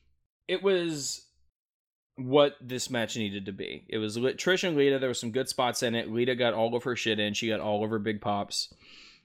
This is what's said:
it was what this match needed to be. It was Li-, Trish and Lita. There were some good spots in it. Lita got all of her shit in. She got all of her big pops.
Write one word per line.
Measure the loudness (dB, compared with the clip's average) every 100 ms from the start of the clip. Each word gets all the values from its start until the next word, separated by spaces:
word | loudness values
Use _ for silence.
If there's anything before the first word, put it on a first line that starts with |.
| _ _ _ _ -6
it | 0
was | 2 2 0 -2 -4 -8 -12 _ _ _ _ _ _ _ _
what | -10 4 6 6 4
this | -10 -8 -4
match | -2 -2 -2
needed | -4 -4 -8
to |
be. | -8 -10 -10 -6
It | -4
was | -4 0
Li-, | 0
Trish | 0 2 2
and | 2 4
Lita. | 4 4
There | 0
were |
some | -2 -2
good | -2 -2
spots | 0 0 0
in | 0 0
it. | -2
Lita | 0 2 2
got | 2
all | 2 2 0
of |
her | -2
shit | -2 0 0
in. | 0
She | 0 -2
got | -2
all | 0 0
of | 0
her | -2
big | -2 -2
pops. | -2 -2 -2 -4 -6 -12 -20 -20 -20 -20